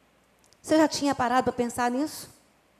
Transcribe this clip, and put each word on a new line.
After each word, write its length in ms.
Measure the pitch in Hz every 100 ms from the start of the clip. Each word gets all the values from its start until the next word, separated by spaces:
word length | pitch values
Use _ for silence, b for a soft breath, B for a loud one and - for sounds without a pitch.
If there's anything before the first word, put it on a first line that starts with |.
| _ _ _ _ _ _
Você 160 | - 311
já 100 | 302
tinha 260 | - 285
parado 300 | 262 240 254
pra 80 | 247
pensar 380 | 240 240 254 240
nisso? 400 | 247 302 - - - _ _ _